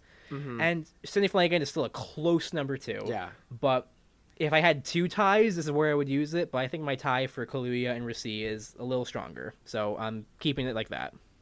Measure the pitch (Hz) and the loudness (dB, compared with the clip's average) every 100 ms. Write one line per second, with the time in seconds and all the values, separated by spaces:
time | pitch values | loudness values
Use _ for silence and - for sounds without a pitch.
0 | _ - - 139 143 120 165 170 156 _ | _ -20 -12 -8 -6 0 0 0 -4 _
1 | - 202 196 190 175 175 139 165 117 - | -4 0 2 4 4 2 0 -2 -2 -4
2 | 113 - 165 170 - 165 139 135 - 104 | -10 -2 2 2 2 -4 -4 -4 -6 -6
3 | 104 107 90 - - 120 139 127 - _ | -4 -4 -6 -12 -16 0 2 2 0 _
4 | _ _ _ - 151 156 170 147 - 175 | _ _ _ -4 2 6 6 4 2 0
5 | 180 - 196 208 226 175 156 147 156 147 | 2 4 4 6 4 2 0 2 4 2
6 | 139 135 147 170 170 127 131 165 151 135 | 2 0 0 -2 -2 -2 -2 -4 -4 -2
7 | 143 127 131 - 117 135 123 123 123 120 | 0 0 -2 -4 -6 -4 -2 0 0 -2
8 | 120 113 117 107 110 110 104 - 123 127 | -6 -6 -6 -4 -4 -6 -10 -10 -4 -2
9 | 120 - 65 62 65 - - 113 104 104 | -2 -6 -8 -10 -10 -12 -8 -4 -2 -2
10 | 110 110 107 - 156 135 131 113 110 62 | -4 -6 -10 -4 -2 -2 -2 -4 -4 -6
11 | - - _ _ | -8 -10 _ _